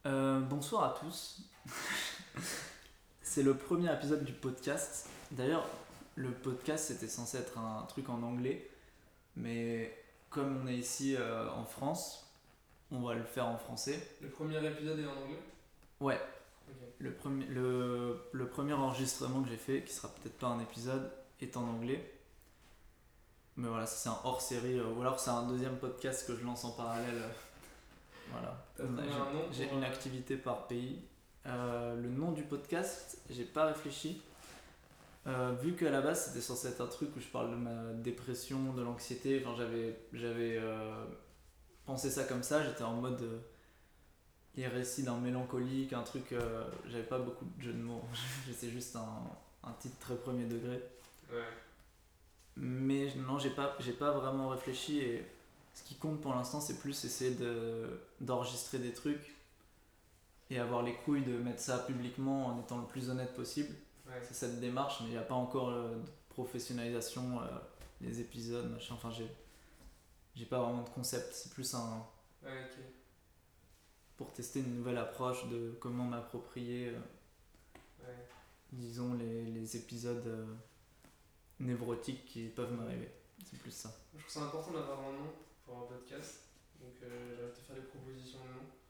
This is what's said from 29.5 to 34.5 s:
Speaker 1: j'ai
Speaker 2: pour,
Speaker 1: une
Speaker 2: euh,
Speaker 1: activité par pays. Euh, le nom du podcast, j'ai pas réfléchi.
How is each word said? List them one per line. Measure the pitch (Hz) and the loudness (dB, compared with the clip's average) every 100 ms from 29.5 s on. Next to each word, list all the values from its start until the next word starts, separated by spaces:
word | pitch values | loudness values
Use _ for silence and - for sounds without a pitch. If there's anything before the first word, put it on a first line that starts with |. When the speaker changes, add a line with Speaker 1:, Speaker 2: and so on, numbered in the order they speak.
Speaker 1:
j'ai | 127 139 | 0 2
Speaker 2:
pour, | 135 | 2
Speaker 1:
une | 127 | 2
Speaker 2:
euh, | |
Speaker 1:
activité | 127 135 127 - 135 | 0 -2 -4 0 0
par | 131 120 - | 2 0 0
pays. | 120 127 151 - - - - 135 | 0 0 -4 -8 -18 -20 -12 -4
Euh, | 123 123 120 120 120 | 0 2 2 2 0
le | 120 | 2
nom | 127 170 | 4 4
du | 151 | 2
podcast, | 143 143 - 170 180 - - - - | 0 -2 2 2 2 -2 -8 -12 -8
j'ai | 123 117 | -4 0
pas | 151 156 | 6 6
réfléchi. | 151 147 135 156 185 - - - | 6 -2 -2 -2 -4 -8 -16 -16